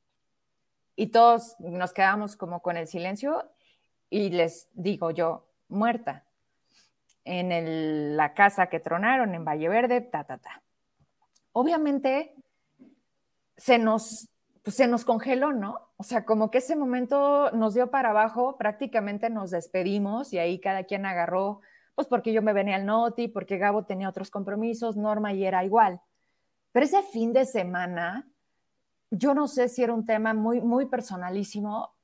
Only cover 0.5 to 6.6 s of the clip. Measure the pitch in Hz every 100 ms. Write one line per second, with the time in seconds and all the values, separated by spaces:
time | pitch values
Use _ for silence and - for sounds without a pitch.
0.5 | _ _ _ _ - 220 233 233 233 226
1.5 | - 175 175 185 - 190 202 208 - 175
2.5 | 175 180 170 160 190 180 208 277 320 -
3.5 | _ _ _ _ _ _ 196 202 175 165
4.5 | - - - 185 185 170 165 165 160 -
5.5 | _ _ 190 226 233 233 143 _ _ _
6.5 | _